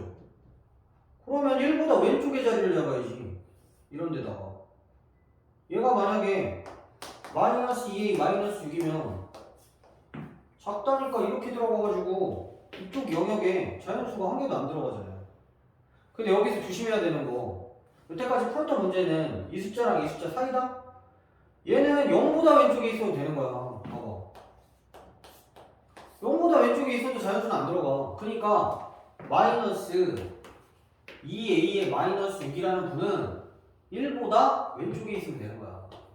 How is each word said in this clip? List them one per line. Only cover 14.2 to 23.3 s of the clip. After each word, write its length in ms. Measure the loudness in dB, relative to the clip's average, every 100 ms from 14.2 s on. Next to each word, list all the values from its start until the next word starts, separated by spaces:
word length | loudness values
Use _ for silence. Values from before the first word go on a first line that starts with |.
| -2
한 80 | -2
개도 160 | -2 -2
안 120 | -4
들어가잖아요. 520 | -4 -6 -6 -10 -14 -16 -20 _ _ _ _ _ _ _
근데 180 | -4 2
여기서 280 | 4 4 0 -4
조심해야 320 | -6 -2 0
되는 300 | 2 0 -2
거. 420 | -4 -6 -8 -14 -20 _ _ -14
여태까지 420 | -6 0 2 2
풀었던 300 | -2 0 0
문제는 680 | 2 2 2 0 0 -4 -8
이 80 | -8
숫자랑 420 | -6 -2 0 2
이 40 | -2
숫자 220 | -6 -6
사이다? 540 | -4 -2 -2 -2 -6 -16 -20 -20 _ _ _ _ _ 2
얘는 420 | 4 6 4 4
영보다 480 | 4 4 6 8 8
왼쪽에 300 | 8 4 0
있어도 220 | -2 -2
되는 220 | -2 -2